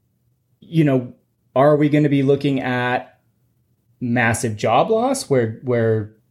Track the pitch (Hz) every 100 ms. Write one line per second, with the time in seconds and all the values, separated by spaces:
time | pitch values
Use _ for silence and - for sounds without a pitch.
0 | _ _ _ _ _ _ - 165 147 135
1 | 120 - _ _ _ 127 143 147 147 151
2 | 151 139 135 139 143 135 123 123 123 123
3 | - _ _ _ _ _ _ _ _ -
4 | 123 120 117 117 117 107 117 120 175 220
5 | 254 254 - 135 110 113 131 120 113 110
6 | 104 _ _